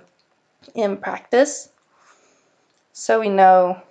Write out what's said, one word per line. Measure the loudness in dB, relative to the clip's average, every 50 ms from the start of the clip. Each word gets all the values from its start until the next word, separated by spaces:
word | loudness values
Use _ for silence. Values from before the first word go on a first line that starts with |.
| _ _ _ _ _ _ _ _ _ _ _ _ _ -16 -8
in | -6 -6 -6 -6
practice. | -8 -10 -10 -12 -12 -8 -2 0 0 0 0 -2 -12 -18 _ _ _ _ _ _ _ _ _ _ _ _ _ _ _ _ _ _ _ _ _ _ _ _ _
So | _ -12 -6 -4 -2 -2
we | -2 -2
know, | 0 4 4 6 6 4 2 0 -4 -8 -12 _